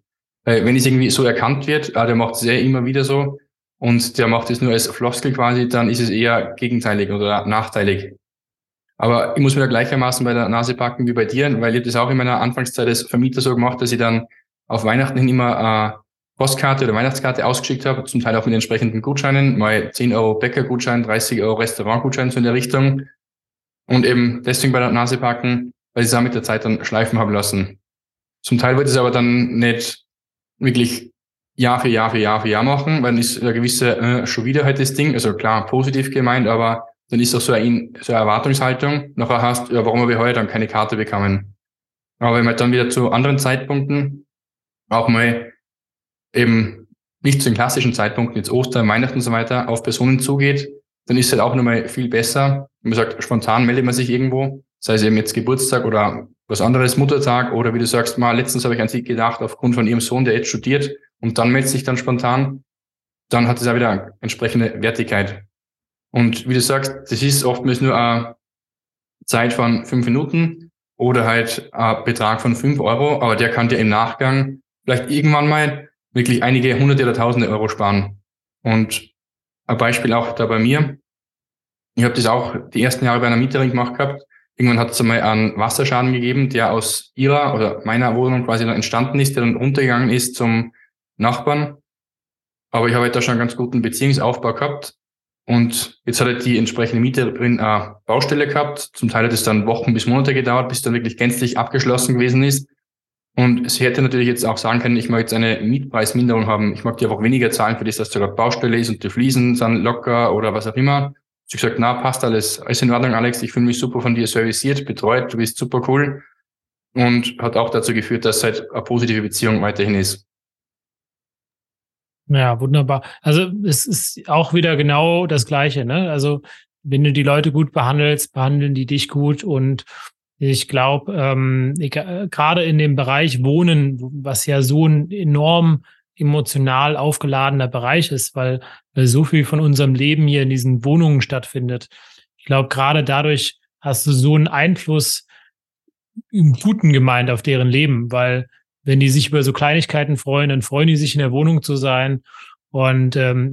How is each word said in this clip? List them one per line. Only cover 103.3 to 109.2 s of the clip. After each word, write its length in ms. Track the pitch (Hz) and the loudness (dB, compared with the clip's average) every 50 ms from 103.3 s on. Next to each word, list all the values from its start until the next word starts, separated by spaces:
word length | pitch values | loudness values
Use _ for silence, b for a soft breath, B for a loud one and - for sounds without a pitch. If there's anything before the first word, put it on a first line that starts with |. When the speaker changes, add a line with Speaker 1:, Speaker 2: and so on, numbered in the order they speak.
| - - | 0 2
Speaker 1:
Und 320 | 123 123 120 123 123 - | 4 4 4 2 0 -2
sie 140 | - - 127 | -2 0 0
hätte 160 | 127 123 - | 0 2 2
natürlich 260 | 131 127 127 123 120 | 0 0 2 2 2
jetzt 200 | 123 120 120 - | 0 0 0 -2
auch 100 | 113 110 | -2 -2
sagen 240 | - - 113 117 120 | -2 -2 0 0 0
können, 160 | 120 120 120 | 2 2 0
ich 140 | 113 107 - | 0 0 0
mag 100 | 117 113 | 0 -2
jetzt 140 | 113 - 110 | 0 -2 -2
eine 260 | 113 113 113 110 - | 0 0 0 0 0
Mietpreisminderung 840 | - 110 127 139 139 - - 113 107 107 - 123 123 120 113 113 110 | 0 -2 -2 -2 -2 -4 -2 -2 -2 0 0 0 2 2 2 0 0
haben, 260 | 110 107 104 107 101 98 | 0 0 0 0 -2 -2
ich 120 | - - | -2 -6
mag 120 | 120 117 | -6 -4
dir 140 | - 123 107 | -2 -2 -2
einfach 120 | 107 98 107 | -2 0 0
weniger 280 | 117 131 123 120 113 | 0 2 2 2 0
zahlen 260 | - - 110 107 113 | 0 0 0 0 0
für 80 | - 104 | -2 -4
das, 120 | 110 107 | -6 -4
dass 120 | - 107 - | -4 -6 -6
da 100 | - 107 | -2 -2
gerade 140 | 101 98 - | -2 -2 0
Baustelle 460 | - 113 120 120 - - 117 113 117 | 0 0 0 0 0 0 0 0 0
ist 100 | 117 117 | 0 -2
und 160 | 107 - - | -4 -6 -6
die 60 | 98 | -8
Fliesen 440 | - 120 | -2 0